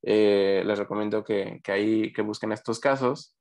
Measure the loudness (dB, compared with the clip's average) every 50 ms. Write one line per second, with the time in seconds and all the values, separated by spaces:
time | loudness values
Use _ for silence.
0 | 0 2 4 4 6 6 6 4 4 4 2 2 0 0 -2 -2 -2 -4 -4 -4
1 | -2 -2 -2 -4 -2 -2 -2 -2 -2 -4 -10 -12 _ -4 -2 0 2 2 2 0
2 | 0 -2 -4 -6 -4 -4 -6 -6 -4 -6 -6 -6 _ -6 -6 -2 0 0 0 2
3 | 0 -2 -2 -2 -10 _ _ _